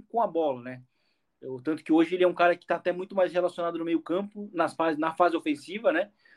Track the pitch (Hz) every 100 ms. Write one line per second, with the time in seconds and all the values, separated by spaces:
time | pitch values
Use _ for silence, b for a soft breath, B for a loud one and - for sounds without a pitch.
0 | 233 226 208 160 151 123 123 127 127 _
1 | _ _ _ _ 131 131 131 151 - 160
2 | 165 180 180 175 175 175 - 170 180 180
3 | 190 196 170 175 180 - 170 165 165 165
4 | - 175 202 208 208 160 165 - 165 151
5 | 160 165 175 165 160 143 - 202 220 160
6 | 202 _ b